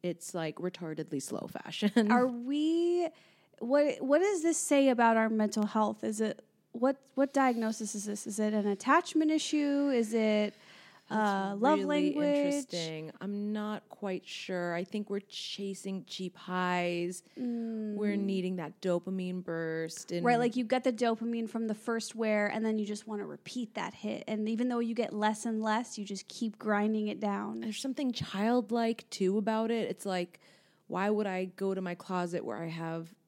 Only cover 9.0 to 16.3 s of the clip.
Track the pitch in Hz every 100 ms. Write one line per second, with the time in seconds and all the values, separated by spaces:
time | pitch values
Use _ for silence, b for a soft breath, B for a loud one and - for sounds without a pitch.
9 | 349 311 311 311 - 302 285 285 285 247
10 | 220 226 220 214 208 - B B B B
11 | _ 214 208 196 196 202 254 302 285 294
12 | 294 294 294 285 285 285 269 175 165 160
13 | 156 - 196 202 208 214 214 214 _ -
14 | 202 185 - - - 185 175 170 180 214
15 | 202 202 196 - - - 196 190 196 190
16 | - - 185